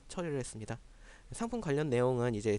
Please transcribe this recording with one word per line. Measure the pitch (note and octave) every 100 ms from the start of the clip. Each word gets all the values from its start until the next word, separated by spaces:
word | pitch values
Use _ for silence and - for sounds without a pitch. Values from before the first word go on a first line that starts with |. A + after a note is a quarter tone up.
| -
처리를 | - E3+ C#3
했습니다. | A#2+ A2 G#2+ A#2 - - - - -
상품 | - A#3 A#3+
관련 | F3 C#3+ D3+
내용은 | A#2+ B2 B2+ A#2+ A2
이제 | G#2+